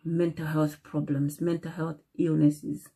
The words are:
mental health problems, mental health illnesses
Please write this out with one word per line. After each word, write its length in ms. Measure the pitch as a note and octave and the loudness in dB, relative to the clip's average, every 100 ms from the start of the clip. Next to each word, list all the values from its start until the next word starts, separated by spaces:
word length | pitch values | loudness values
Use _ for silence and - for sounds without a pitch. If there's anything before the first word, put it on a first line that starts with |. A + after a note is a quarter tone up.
mental 420 | E3 E3 F3 D#3+ D#3 | -2 0 0 -2 -2
health 340 | D#3 D3+ - | 0 0 -2
problems, 560 | - D#3 D3 C#3 C#3+ - | -6 -4 -2 0 -2 -2
mental 320 | E3+ E3+ E3 | -2 -2 -6
health 260 | E3+ E3 D#3 _ - | -6 -6 -6 _ -2
illnesses 720 | E3+ D#3 D3 D3 - D3 - | 2 6 4 4 -6 -8 -10